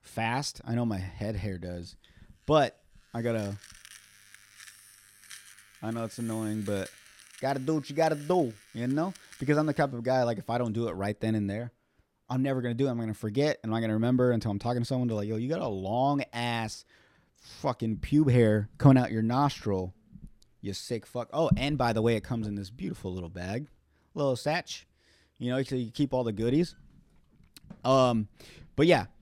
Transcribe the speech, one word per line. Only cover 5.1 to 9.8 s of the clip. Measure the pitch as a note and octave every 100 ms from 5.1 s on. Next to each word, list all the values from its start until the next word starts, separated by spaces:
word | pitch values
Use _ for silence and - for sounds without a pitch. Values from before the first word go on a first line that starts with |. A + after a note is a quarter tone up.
| - - - - - - -
I | A2
know | A#2
it's | A2+ -
annoying, | A#2 A2 A2 G#2+
but | G#2 G2+ F#2 - - - - -
gotta | C3 C#3
do | C3 D#3+
what | C3+
you | C#3+
gotta | D#3+ D3+
do, | D3 F3+ C3+ G#2 -
you | A2+ A#2+
know? | C#3+ F3 - - -
Because | C3+ D3+
I'm | D#3
the |
type | C#3+